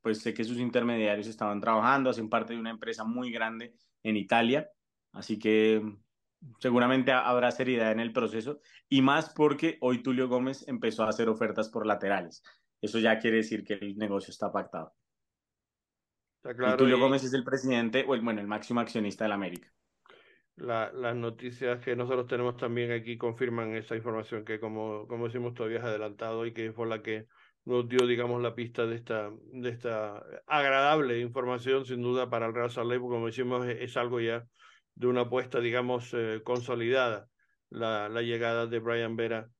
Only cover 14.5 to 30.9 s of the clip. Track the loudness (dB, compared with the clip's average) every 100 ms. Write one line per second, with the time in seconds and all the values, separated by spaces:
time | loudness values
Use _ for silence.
14.5 | -4 -6 -10 -12 _ _ _ _ _ _
15.5 | _ _ _ _ _ _ _ _ _ -10
16.5 | 2 4 8 8 8 6 4 2 -2 0
17.5 | 0 2 2 4 2 2 0 0 -2 -2
18.5 | -6 0 0 0 -2 -2 -2 -2 -2 -4
19.5 | -8 -16 _ _ _ _ -20 _ _ _
20.5 | -12 -4 -2 -2 -4 -4 -2 -4 -6 -12
21.5 | -4 -2 -2 -2 -2 0 -2 0 0 -2
22.5 | -2 -4 -2 -2 -4 -4 -4 -4 -2 -2
23.5 | -2 -4 -6 -6 -6 -4 -6 -6 -8 -6
24.5 | -6 -6 -6 -6 -8 -8 -6 -6 -4 -8
25.5 | -6 -4 -4 -2 -4 -6 -6 -6 -4 -6
26.5 | -6 -8 -4 -4 -4 -4 -6 -8 _ _
27.5 | _ -2 -2 2 2 4 2 0 -2 -2
28.5 | -4 -8 -2 -2 -4 -6 -6 -6 -12 -16
29.5 | -8 -8 -6 -6 -4 -6 -8 -14 -18 -2
30.5 | 2 4 6 6